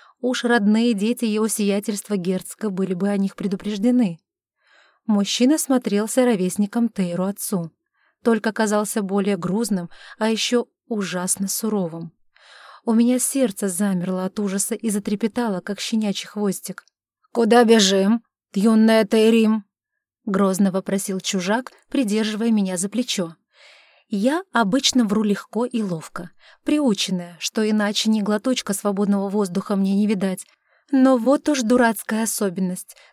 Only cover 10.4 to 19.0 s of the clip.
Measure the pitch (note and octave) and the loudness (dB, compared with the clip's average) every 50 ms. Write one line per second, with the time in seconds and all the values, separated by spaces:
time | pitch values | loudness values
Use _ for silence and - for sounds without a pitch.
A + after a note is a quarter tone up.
10.4 | - - B3 A#3+ A#3+ - _ _ _ - A#3+ G#3 G3 E3+ E3+ F3+ F3+ F#3 - - | -2 0 0 -2 -2 -4 _ _ _ -6 -6 -4 -4 -4 -6 -4 -4 -4 -4 -4
11.4 | G3 F#3+ - - - A3 G#3+ G3+ F3+ E3 E3 E3 E3+ E3 - _ _ _ _ _ | -4 -4 -4 -4 -4 -2 -2 -2 -2 -4 -6 -8 -12 -12 -16 _ _ _ _ _
12.4 | _ - - - - - - - _ - A3+ A3+ A#3+ A#3+ B3+ B3+ - - - C#4 | _ -20 -20 -20 -20 -20 -20 -8 _ 2 2 4 4 4 2 0 0 -2 0 0
13.4 | C4 A3 - - G#3 G3 F3+ E3+ G#3 G3+ F#3+ F3 E3+ F3+ F#3 F#3 F#3 F#3 - - | 0 0 0 -2 -4 -4 -2 0 0 0 0 0 -2 -2 -2 -2 -4 -4 -4 -4
14.4 | G#3 G3 F#3 G3 - - A3+ - - A3+ G3 G#3 G3+ G#3+ G#3 G3+ A#3 A3 - B3 | -4 -2 -2 -2 -4 -4 -6 -4 -4 -2 -2 -2 -2 -4 -4 -2 -2 -4 -2 -2
15.4 | A#3+ A3+ G3 F3+ - - G3+ - - - - A3 G#3+ G#3 G3 - - - - G#3 | -4 -2 -4 -4 -6 -8 -8 -8 -6 -4 -2 -2 -2 -2 -4 -6 -8 -10 -6 -4
16.4 | G#3 G3+ F3 - - - F#3 - - _ _ _ _ _ _ _ _ _ - A#3 | -2 -2 -4 -4 -8 -14 -14 -16 -18 _ _ _ _ _ _ _ _ _ -2 0
17.4 | A#3 G#3+ A#3 A#3+ A#3+ A3 A3+ A3+ G3 F#3+ G3 F#3+ F#3+ G3 A#3 A#3 - _ _ _ | 2 6 6 6 8 8 6 6 4 4 2 2 2 2 2 0 -2 _ _ _
18.4 | _ _ - G3 G3 A3+ A3 A3 A3 A3 A3 A3 | _ _ -2 0 2 4 6 6 6 6 6 4